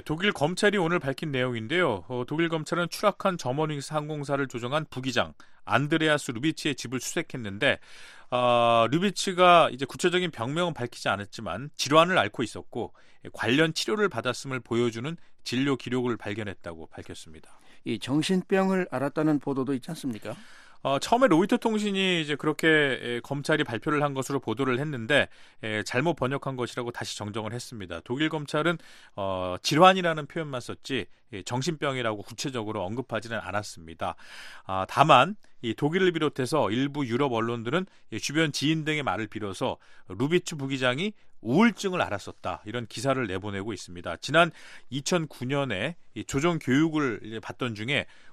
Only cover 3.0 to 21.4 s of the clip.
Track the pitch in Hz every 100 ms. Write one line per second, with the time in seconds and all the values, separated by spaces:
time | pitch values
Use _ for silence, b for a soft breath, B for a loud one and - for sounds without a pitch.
3 | 208 - 196 175 123 139 156 143 131 156
4 | 151 151 139 139 135 120 120 151 151 131
5 | 131 117 82 - b b - 113 143 160
6 | 156 147 - 113 160 - 156 131 117 127
7 | - - - 135 104 101 139 101 B B
8 | B B B 123 123 120 117 117 113 160
9 | 202 - 196 175 180 175 127 123 135 131
10 | 180 180 180 - 117 160 175 131 120 -
11 | 135 101 101 - 101 95 147 - 131 156
12 | 175 170 104 - 113 - - 123 98 -
13 | b b - - 110 139 160 - - 214
14 | 202 113 127 - 135 131 - 117 120 113
15 | 139 175 b b - 123 139 131 123 127
16 | 123 110 104 104 101 90 - 82 82 -
17 | 87 87 - 76 - - b b 127 113
18 | - 151 151 190 - 190 190 185 180 127
19 | 139 160 156 147 143 135 131 131 - 160
20 | 139 104 107 - B B B B 135 139
21 | - 240 262 156